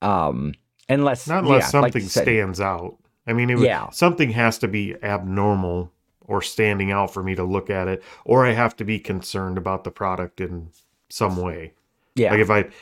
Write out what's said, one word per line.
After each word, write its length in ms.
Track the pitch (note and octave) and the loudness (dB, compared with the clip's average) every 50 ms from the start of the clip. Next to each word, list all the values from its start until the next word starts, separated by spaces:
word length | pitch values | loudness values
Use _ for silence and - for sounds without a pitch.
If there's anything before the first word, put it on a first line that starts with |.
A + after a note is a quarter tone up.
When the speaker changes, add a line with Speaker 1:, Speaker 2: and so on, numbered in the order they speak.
Speaker 1:
um, 520 | - G#2 G2 F2+ D#2+ D2 C2 B1 C#2 D2+ D2+ - _ _ _ _ _ - | -2 0 2 2 2 0 0 -2 -4 -6 -8 -10 _ _ _ _ _ -2
unless, 380 | C3+ C#3 C#3+ C#3+ B2+ A#2+ - D3+ | 0 2 2 2 0 -2 -4 -4
Speaker 2:
Not 160 | E3 F#3+ F3+ | -2 0 4
unless 300 | D3 C#3 B2+ - B2+ C#3 | 4 6 6 4 4 4
Speaker 1:
yeah, 60 | C#3+ | 4
like 120 | C3 B2 | 4 2
Speaker 2:
something 100 | - A#2+ | 2 -2
Speaker 1:
you 60 | G#2 F#2+ | -4 -2
said. 140 | - D3 C#3+ | 0 0 2
Speaker 2:
stands 360 | B2+ A2+ A2 G2+ F#2+ F2+ F2 | 2 2 2 0 0 -2 -2
out. 380 | G2 F#2+ F#2 E2+ F2 F#2 - _ _ _ _ _ _ - | -2 -2 -2 -4 -6 -10 -14 _ _ _ _ _ _ -4
I 60 | A2+ | -2
mean, 160 | A#2+ A#2+ B2 | 0 0 2
it 60 | B2 | 2
would, 100 | A#2 C3 | 4 4
Speaker 1:
Yeah. 240 | A#2+ G2 C#2+ A1 - | 2 2 0 -4 -8
Speaker 2:
something 400 | - - E3+ F3 E3+ E3+ D#3 B2 | -2 2 2 2 4 2 0 0
has 260 | G#2+ A#2+ A#2 A2+ A2 - | 2 4 4 4 2 0
to 80 | - G2+ | -2 -4
be 280 | G2 G#2 G2+ G2 - - - | -2 -4 -4 -6 -8 -8 -6
abnormal 880 | G#2 G2+ G2+ F#2 F#2+ F#2+ G2+ G2+ G#2 G#2 F#2+ F#2 F2 F2 F2+ F2 F2 _ _ _ _ _ _ _ - | -4 -4 -4 -4 -2 -2 0 2 2 2 0 0 -2 -2 -4 -6 -8 _ _ _ _ _ _ _ -6
or 140 | G2+ G2 | -4 -4
standing 500 | - - - - A2 G#2 G2+ G2 G2 G2 | -4 -4 -2 0 2 2 2 0 -2 -2
out 220 | G2+ G2+ G2 F#2+ - | 0 0 -2 -2 -4
for 100 | G2 F#2 | -6 -6
me 120 | F#2+ F#2+ | -4 -4
to 80 | F2+ F2+ | -2 -2
look 260 | F#2 F#2+ G2 F#2 - | -2 -2 -2 -4 -4
at 180 | G2 F#2+ F#2 F#2 | -4 -4 -2 -4
it, 140 | F#2+ F#2 - - - - - | -4 -6 -8 -14 -20 -8 -2
or 200 | - A#2 C3 B2+ | 2 4 4 4
I 60 | B2 A2+ | 4 2
have 220 | A#2 A#2+ A2+ - - | 2 0 0 -2 -4
to 60 | A2+ | -6
be 160 | G#2 A2 G2+ | -4 -4 -4
concerned 580 | - - G2 F#2 F#2 - - G2+ F#2+ F#2 F#2 F#2+ | -4 -6 -8 -8 -8 -8 -6 -6 -4 -4 -6 -6
about 260 | F2+ F#2+ F#2+ F#2 - | -4 -4 -6 -6 -6
the 80 | F#2 | -10
product 500 | - - G#2 F#2+ F#2 F#2 F2+ F2 - - | -10 -6 -6 -4 -4 -4 -6 -8 -8 -8
in 280 | F#2+ F2 F2 E2+ E2 E2 - _ _ _ _ _ _ _ | -8 -8 -8 -10 -12 -14 -18 _ _ _ _ _ _ _
some 280 | - - A2+ G2 F#2 F2+ | -6 -4 -2 -2 -2 -2
way. 360 | F2+ F2+ E2 E2+ D#2+ E2 _ _ _ _ _ _ _ _ - | -4 -6 -6 -8 -12 -16 _ _ _ _ _ _ _ _ -2
Speaker 1:
Yeah. 160 | B2+ A2+ G2+ | 0 2 4
Speaker 2:
Like, 80 | G#2 G#2 | 4 4
if 100 | A2 F#2+ | 6 6
I, 140 | G#2+ G#2 F#2 - - - | 4 2 2 0 -6 -20